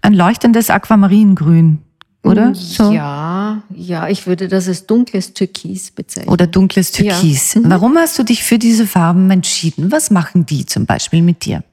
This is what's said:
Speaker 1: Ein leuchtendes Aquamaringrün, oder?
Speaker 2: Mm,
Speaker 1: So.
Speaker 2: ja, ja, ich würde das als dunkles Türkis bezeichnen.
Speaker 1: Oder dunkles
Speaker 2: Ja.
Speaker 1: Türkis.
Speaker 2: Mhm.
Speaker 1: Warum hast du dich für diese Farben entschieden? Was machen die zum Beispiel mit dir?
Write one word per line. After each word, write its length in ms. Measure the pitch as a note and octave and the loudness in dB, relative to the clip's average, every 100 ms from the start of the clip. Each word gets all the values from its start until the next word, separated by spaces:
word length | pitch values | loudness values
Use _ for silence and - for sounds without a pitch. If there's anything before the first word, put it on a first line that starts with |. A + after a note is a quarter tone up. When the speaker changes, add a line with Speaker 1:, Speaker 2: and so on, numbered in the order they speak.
Speaker 1:
Ein 120 | G#3 | 2
leuchtendes 560 | G#3 F3 A#3 A#3+ A#3 A3+ | 2 2 2 2 2 2
Aquamaringrün, 1080 | G3 - A3 G3 G3+ G#3 F#3+ D#3 E3 E3 D#3 _ _ _ _ | -2 2 2 4 4 4 2 2 4 4 2 _ _ _ _
oder? 280 | - G3 A#3 | 0 2 2
Speaker 2:
Mm, 60 | F3+ | 0
Speaker 1:
So. 360 | - - G#3 | -8 0 0
Speaker 2:
ja, 720 | G#3 D3 C#3+ D#3 F3+ G#3 G#3+ - | 2 -4 -8 -6 -6 -6 -8 -12
ja, 340 | F#3 F3+ E3+ E3+ | -16 -10 -6 -4
ich 180 | G3 - | -6 -4
würde 200 | F3+ F#3 | -4 -2
das 180 | F#3+ F#3 | -4 -2
als 180 | F3 - | -6 -2
dunkles 460 | A3 B3 G3 F#3 | 0 0 -4 -6
Türkis 560 | - F#3 - E3+ F#3 - | -6 -6 -6 -12 -12 -14
bezeichnen. 400 | - - F3+ F3+ | -16 -12 -10 -2
Speaker 1:
Oder 140 | F#3 F3 | 2 2
dunkles 480 | F#3 F#3+ - F3+ - | 2 2 0 -2 -2
Speaker 2:
Ja. 160 | G#3 | -2
Speaker 1:
Türkis. 420 | F3+ F3+ C#3 - - | 0 0 0 0 0
Speaker 2:
Mhm. 140 | A#3 | 2
Speaker 1:
Warum 280 | F#3 G#3+ D#4+ | 2 2 2
hast 220 | E4 - | 0 -2
du 40 | |
dich 200 | A#3+ A#3 | -2 -2
für 160 | - A#3 | 0 0
diese 260 | A#3 A3+ G#3+ | 2 0 0
Farben 440 | - E3 F3 F#3 | 0 2 2 2
entschieden? 600 | F#3+ - - E3 - E3 | 2 0 -4 -4 -4 -2
Was 200 | D4+ D4+ | -2 0
machen 340 | G3 D#3+ F3+ E3 | -2 0 -2 -2
die 200 | D3 - | -4 -6
zum 200 | - A2+ | -6 -4
Beispiel 360 | - - E3 | -4 -2 0
mit 220 | E3+ E3+ - | 0 0 -4
dir? 180 | - - | -8 -10